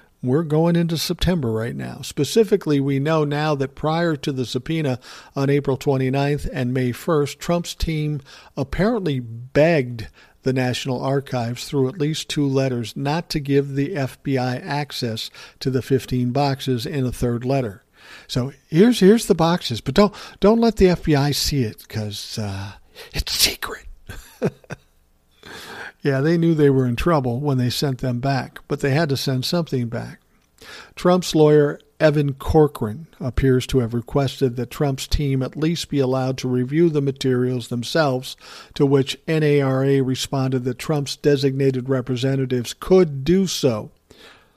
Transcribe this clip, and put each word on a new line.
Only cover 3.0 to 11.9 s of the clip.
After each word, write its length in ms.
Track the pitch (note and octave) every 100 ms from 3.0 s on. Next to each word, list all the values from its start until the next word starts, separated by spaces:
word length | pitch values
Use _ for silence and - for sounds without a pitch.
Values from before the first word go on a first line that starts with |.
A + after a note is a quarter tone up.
| C#3+ D#3+
now 300 | D3 D3 D3+
that 220 | D3 C3 -
prior 400 | D3+ D#3+ E3+ D3+
to 160 | -
the 120 | C3
subpoena 540 | B2 B2+ - D#3+ D3 B2+ - - - -
on 120 | C#3
April 280 | C#3+ C#3 C3
twenty-ninth 720 | D3 C3+ C3 C3+ C#3+ D3 -
and 220 | F3+ B2
May 160 | B2+ B2
first, 480 | A#2+ - D#3+ C#3+ -
Trump's 380 | - F3 E3+ -
team 440 | - D#3 D3+ D3+ - - - -
apparently 640 | C3+ - G3 B3 F3+ C3+
begged 880 | A#2+ A2+ B2 C#3 D#3 E3 B2 A#2+ G#2 - - _
the 100 | C3
National 480 | C3 B2+ B2 C#3 B2
Archives 680 | C#3 C#3 C3+ B2+ A#2 A#2+ -
through 200 | C#3+
at 100 | C3